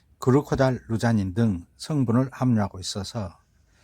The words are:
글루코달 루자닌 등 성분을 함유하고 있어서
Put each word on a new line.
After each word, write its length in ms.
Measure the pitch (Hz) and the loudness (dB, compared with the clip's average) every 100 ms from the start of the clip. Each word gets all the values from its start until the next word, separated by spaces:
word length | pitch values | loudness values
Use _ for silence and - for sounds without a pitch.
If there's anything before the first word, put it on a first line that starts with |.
| _ _ | _ _
글루코달 680 | - 131 139 135 131 123 - | 2 2 2 2 2 0 -4
루자닌 440 | 113 117 113 95 | -2 2 2 0
등 320 | 92 117 90 87 _ | 0 0 0 -6 _
성분을 520 | - 151 117 117 131 | -6 -2 2 2 0
함유하고 480 | - 127 113 98 95 | -2 0 2 0 -6
있어서 580 | 92 104 95 120 92 - _ _ _ _ | -10 -8 -8 -8 -10 -12 _ _ _ _